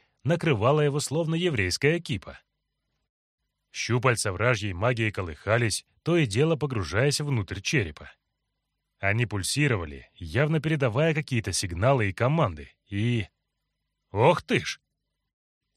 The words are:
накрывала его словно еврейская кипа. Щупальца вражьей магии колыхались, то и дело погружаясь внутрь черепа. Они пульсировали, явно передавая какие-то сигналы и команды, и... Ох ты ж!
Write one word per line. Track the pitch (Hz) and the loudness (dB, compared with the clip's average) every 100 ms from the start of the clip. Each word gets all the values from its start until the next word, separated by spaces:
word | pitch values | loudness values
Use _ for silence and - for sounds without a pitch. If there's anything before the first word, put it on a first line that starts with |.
| _ _ | _ _
накрывала | - 170 165 113 117 151 | -2 0 2 2 4 4
его | 147 143 | 2 0
словно | - 151 156 165 | -4 -4 -2 -2
еврейская | 175 123 92 - 143 170 | -2 -2 -2 2 2 2
кипа. | 170 110 - - _ _ _ _ _ _ _ _ _ _ _ _ _ | -2 -8 -8 -20 _ _ _ _ _ _ _ _ _ _ _ _ _
Щупальца | - - 120 127 110 107 | -8 -2 2 2 2 0
вражьей | 92 120 113 101 | 0 2 2 -2
магии | 90 117 117 113 | -2 -2 0 -2
колыхались, | 101 90 76 98 117 113 - - _ | -2 -8 -6 0 2 2 -2 -8 _
то | - 170 | 0 2
и | 127 | 2
дело | 104 160 151 | 2 2 0
погружаясь | 147 113 80 92 143 139 | -2 -4 -2 0 0 0
внутрь | 147 123 92 104 | -2 -2 -2 -6
черепа. | - 143 85 - - - _ _ _ _ _ _ _ _ | -2 0 -2 -8 -18 -20 _ _ _ _ _ _ _ _
Они | 98 107 120 | -2 0 0
пульсировали, | 104 - 139 147 107 78 69 - - | -2 -2 0 2 0 -4 -12 -18 -14
явно | 85 107 151 160 | -4 0 2 2
передавая | 156 156 131 110 165 | 0 0 0 2 2
какие-то | 156 139 120 104 | 0 -2 -2 -2
сигналы | - 87 82 120 135 101 | -4 -4 0 2 4 2
и | |
команды, | - 120 165 117 76 69 _ - | 0 0 2 0 -2 -14 _ -10
и... | 101 117 120 - _ _ _ _ _ _ _ _ | -4 -2 -2 -4 _ _ _ _ _ _ _ _
Ох | 98 139 170 | 2 4 4
ты | - 220 156 | 0 -2 -2
ж! | - _ _ _ _ _ _ _ _ _ | -10 _ _ _ _ _ _ _ _ _